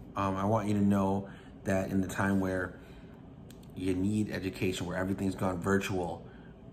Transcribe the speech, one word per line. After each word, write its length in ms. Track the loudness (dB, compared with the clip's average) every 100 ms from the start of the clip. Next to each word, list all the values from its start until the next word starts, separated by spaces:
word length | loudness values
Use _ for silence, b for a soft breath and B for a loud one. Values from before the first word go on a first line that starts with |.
| -8 -2
Um, 200 | 0 2
I 80 |
want 240 | 2 2 2
you 60 |
to 80 | 4
know 460 | 6 6 4 2 B B B -6
that 280 | 0 0 2
in 100 | 0
the 60 | 0
time 320 | 0 2 4
where 380 | 2 0 -2 B B B B B -16 -16 -16 -16 -14 -4
you 180 | 0
need 380 | 2 2 2 0
education, 560 | -2 -4 0 0 0 -2
where 100 | 0
everything's 380 | 0 2 0 0
gone 260 | 0 0
virtual, 640 | 4 4 4 0 -2 -4 B B B B -8